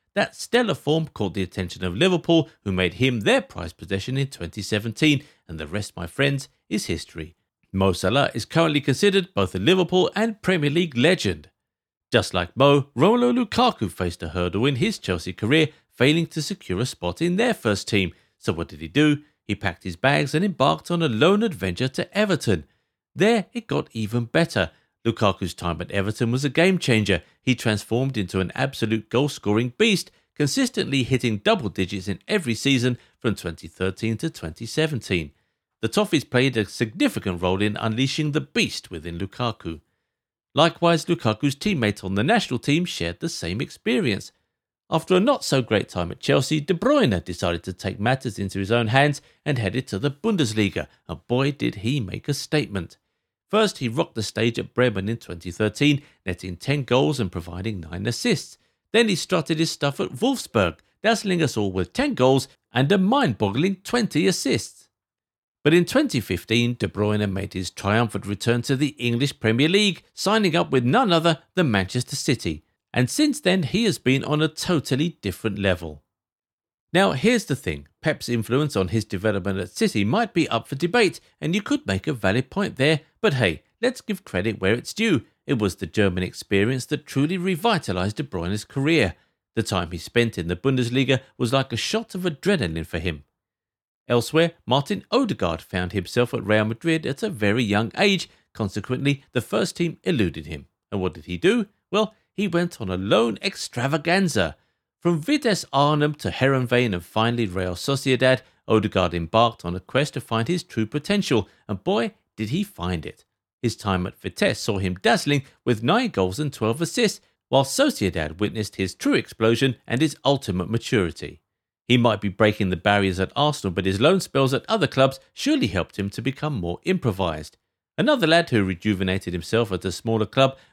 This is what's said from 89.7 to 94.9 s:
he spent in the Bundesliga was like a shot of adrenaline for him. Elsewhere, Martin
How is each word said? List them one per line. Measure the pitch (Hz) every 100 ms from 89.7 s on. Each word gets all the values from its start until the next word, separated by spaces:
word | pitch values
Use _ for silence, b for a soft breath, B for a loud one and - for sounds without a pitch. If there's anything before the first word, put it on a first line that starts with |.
| 98 85
he | 87
spent | - 120 117 -
in | 85
the | 90
Bundesliga | 135 131 117 127 131 127 b b
was | 123
like | 135 135
a | 117
shot | - 214 233
of | 185
adrenaline | 180 143 180 196 92 80 78
for | 85
him. | 87 76 - _ _ _ _ _ _ _ -
Elsewhere, | 120 113 156 165 - -
Martin | 131 139